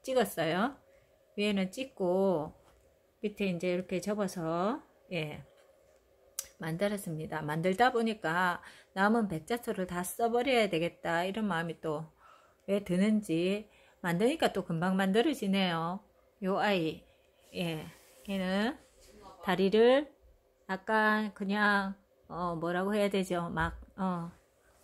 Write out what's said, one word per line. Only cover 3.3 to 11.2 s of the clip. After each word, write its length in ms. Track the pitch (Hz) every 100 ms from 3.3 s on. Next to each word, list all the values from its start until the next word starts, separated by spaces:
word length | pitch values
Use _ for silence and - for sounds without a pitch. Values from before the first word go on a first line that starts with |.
| 208 196
이제 260 | 175 180
이렇게 280 | 180 180 180
접어서, 840 | 202 214 196 185 160 170 196 285 - _ -
예, 320 | 175 151 143 - - - _ _ _ _ _ _ - - -
만들었습니다. 840 | 160 165 202 208 180 156 156 156
만들다 500 | 151 160 185 190 247
보니까 680 | 240 226 220 160 170 185 170 - - -
남은 340 | 190 202 233 202
백자토를 580 | 160 - 233 233 190 180
다 160 | 175
써버려야 640 | 180 - 233 240 262 247 208
되겠다 560 | 165 170 - 170 170